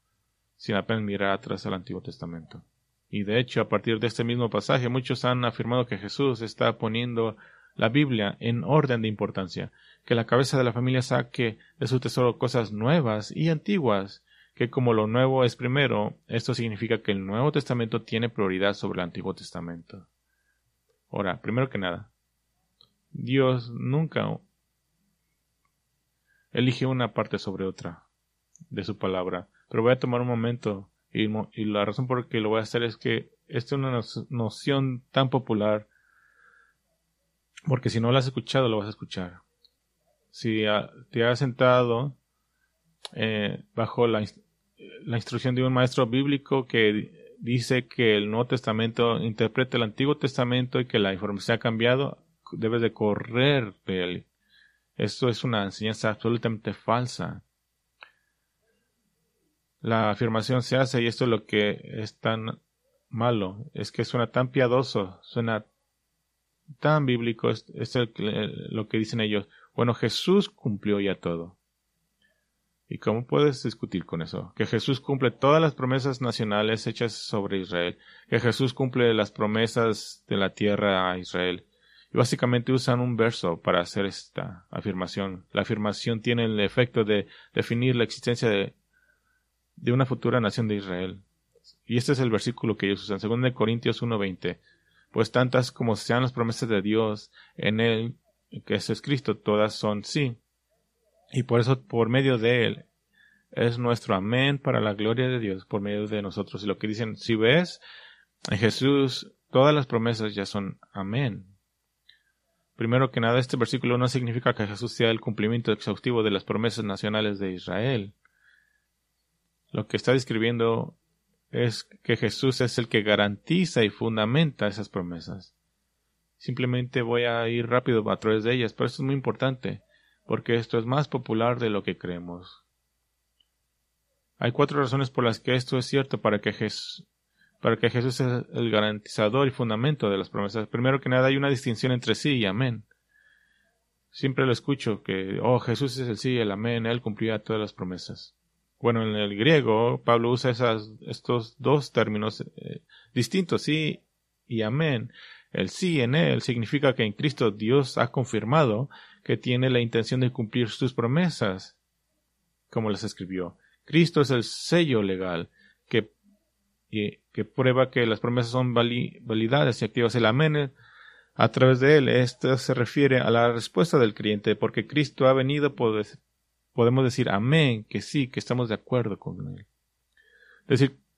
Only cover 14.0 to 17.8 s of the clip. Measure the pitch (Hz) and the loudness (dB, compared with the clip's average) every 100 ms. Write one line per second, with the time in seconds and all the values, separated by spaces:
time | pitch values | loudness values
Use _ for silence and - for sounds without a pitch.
14 | 98 - _ _ _ - 123 - 123 110 | -2 -12 _ _ _ -4 -4 0 2 2
15 | 107 120 131 131 120 - 123 135 131 107 | 2 2 2 4 2 0 -2 0 2 0
16 | 104 - - 117 - 120 117 98 113 110 | -2 -6 -6 -4 -2 -4 -4 -4 -2 -2
17 | - 98 95 107 147 147 - 123 | -2 -4 -2 -2 0 0 -2 -2